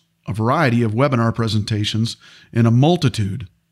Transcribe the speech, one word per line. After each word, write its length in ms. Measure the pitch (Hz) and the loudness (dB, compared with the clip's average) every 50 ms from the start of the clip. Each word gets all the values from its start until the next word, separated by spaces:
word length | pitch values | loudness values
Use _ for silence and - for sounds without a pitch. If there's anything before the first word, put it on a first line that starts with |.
| _ _ _ _ - | _ _ _ _ -12
a 60 | - | -10
variety 520 | 101 107 110 117 139 165 160 127 113 120 120 | -6 -4 -2 0 0 2 2 2 2 2 0
of 100 | 110 104 | 0 0
webinar 420 | 117 139 147 135 117 117 113 110 | 0 0 0 0 0 0 0 0
presentations, 800 | - 113 110 98 107 101 - 113 104 104 - - 107 113 120 - _ _ - - - - _ - | -2 -4 -2 -2 -2 -2 -2 -4 -4 -4 -4 -2 -2 -4 -4 -6 _ _ -20 -20 -20 -20 _ -2
and 120 | 113 117 | 2 2
a 60 | 117 | 4
multitude 800 | 117 120 135 160 180 170 - 123 - - 104 98 - - 95 - _ _ _ _ | 4 4 4 4 4 2 2 -2 0 0 -4 -4 -4 -8 -12 -14 _ _ _ _